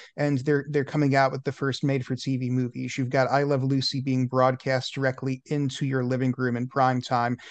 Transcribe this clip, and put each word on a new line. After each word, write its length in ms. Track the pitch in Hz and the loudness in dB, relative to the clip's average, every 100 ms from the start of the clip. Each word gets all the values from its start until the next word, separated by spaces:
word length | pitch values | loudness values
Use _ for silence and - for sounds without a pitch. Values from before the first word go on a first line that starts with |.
| - - | -16 -4
and 220 | 147 139 | 0 0
they're, 280 | 139 143 143 | 2 0 0
they're 140 | 147 | -2
coming 320 | 135 151 143 135 | -2 0 2 4
out 160 | 135 | 2
with 100 | 135 | 0
the 80 | 139 | -6
first 320 | 131 139 123 | -4 -4 -2
made-for-T 540 | 143 135 127 127 - 131 | -2 -2 -2 -6 -4 -4
V 120 | 127 | -2
movies. 480 | 127 123 127 127 - | -2 -2 -4 -8 -4
You've 140 | 127 | 0
got 180 | 135 123 | 2 2
I 140 | 135 | 2
Love 220 | 143 139 | 2 0
Lucy 360 | 135 139 127 139 | 2 0 0 -2
being 280 | 135 127 123 | 0 0 2
broadcast 640 | 131 127 131 135 131 - | 4 4 2 -2 -2 -2
directly 480 | 139 135 131 131 131 - | -2 -2 -2 -4 -6 -4
into 380 | 147 143 - | -2 -2 -2
your 200 | 139 131 | -2 -2
living 280 | 123 127 131 123 | 0 0 0 0
room 180 | 127 120 | 0 -2
in 120 | 127 | -2
prime 320 | 143 131 127 | 2 2 2
time. 360 | - 123 120 123 - | 0 0 0 -2 -8